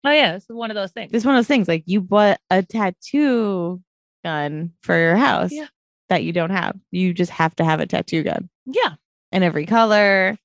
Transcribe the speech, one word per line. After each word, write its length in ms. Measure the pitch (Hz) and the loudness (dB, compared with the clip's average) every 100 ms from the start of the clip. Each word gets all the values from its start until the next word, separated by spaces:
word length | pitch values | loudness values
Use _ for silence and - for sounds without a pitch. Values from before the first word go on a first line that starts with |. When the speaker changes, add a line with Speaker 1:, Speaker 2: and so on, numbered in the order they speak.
| 285 | 4
Speaker 1:
Oh, 40 | |
yeah. 240 | 302 220 180 | 4 2 0
It's 100 | _ | _
one 220 | 233 226 | -10 -6
of 60 | 214 | -6
those 160 | 196 | -6
things. 180 | - - 220 | -8 -4 -2
Speaker 2:
It's 100 | 233 | 2
one 80 | |
of 60 | 269 | 2
those 80 | 233 | 4
things. 200 | 277 180 | 2 2
Like, 140 | 160 165 | -2 0
you 120 | 202 | -2
bought 400 | 185 208 208 - _ | 2 4 4 2 _
a 100 | 185 | 0
tattoo 1200 | 185 226 196 180 - 285 294 240 208 190 170 180 _ _ _ _ | 0 -4 -4 -6 -4 0 2 0 0 -2 -4 -8 _ _ _ _
gun 480 | 175 156 147 156 165 _ | -8 -4 -4 -6 -8 _
for 120 | - 170 | -2 0
your 200 | 165 185 | 2 2
house 340 | 269 - 185 | 2 0 -2
Speaker 1:
Yeah. 140 | 294 302 _ _ _ _ | -6 -12 _ _ _ _
Speaker 2:
that 140 | 180 | -2
you 80 | 165 | -2
don't 200 | 170 165 | -4 -2
have. 260 | 190 - 196 _ | -4 -4 -8 _
You 200 | 180 185 | -2 -2
just 200 | 170 180 | 0 -4
have 240 | - 160 - | 0 -2 2
to 100 | 165 | 0
have 140 | 156 | 0
a 80 | 160 | -2
tattoo 340 | 160 165 165 | -4 -4 -4
gun. 260 | - - 185 _ - | -2 -6 -8 _ -6
Speaker 1:
Yeah. 300 | 330 494 156 _ _ _ | -2 -2 -6 _ _ _
Speaker 2:
In 100 | 190 | 0
every 240 | 180 156 160 | 0 0 0
color. 720 | 226 226 208 202 196 190 214 | 2 4 4 4 2 0 -4